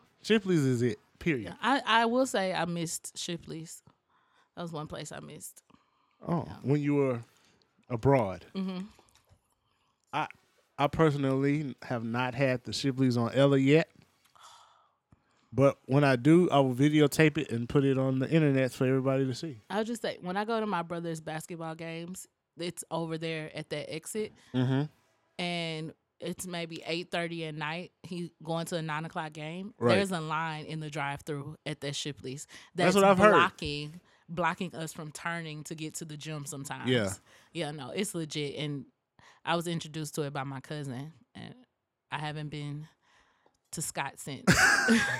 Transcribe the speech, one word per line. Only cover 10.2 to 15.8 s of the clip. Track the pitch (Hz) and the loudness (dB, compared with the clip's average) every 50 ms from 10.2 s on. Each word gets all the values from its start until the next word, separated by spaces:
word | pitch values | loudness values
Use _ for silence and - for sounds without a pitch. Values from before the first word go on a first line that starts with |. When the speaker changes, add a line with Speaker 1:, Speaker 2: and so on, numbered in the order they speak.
| 151 - - _ _ _ _ _ _ _ _ | -4 -6 -8 _ _ _ _ _ _ _ _
Speaker 1:
I | - 143 147 | 0 0 2
personally | - - 160 156 139 143 135 135 135 135 139 143 143 156 151 131 117 - - | 4 4 4 4 4 2 2 0 2 2 2 2 2 0 -2 -6 -10 -10 -8
have | - 127 117 | -6 -4 -4
not | 113 113 113 123 127 127 117 | -4 -2 -2 -2 -2 -2 0
had | 127 139 131 127 123 - | 2 2 2 2 0 -4
the | 113 | -6
Shipley's | 104 - - 139 127 131 135 127 120 | -6 -2 0 0 2 4 4 4 4
on | 120 117 110 | 2 0 2
Ella | - 127 139 143 139 139 | 4 6 6 6 6 6
yet. | 135 135 147 160 165 - _ _ _ _ _ _ _ _ _ - - - - - - _ _ _ _ _ _ _ _ _ - _ _ _ _ _ _ _ | 6 6 6 6 4 2 _ _ _ _ _ _ _ _ _ -20 -20 -20 -20 -20 -20 _ _ _ _ _ _ _ _ _ -20 _ _ _ _ _ _ _
But | 110 120 139 139 - - | 2 4 4 4 4 0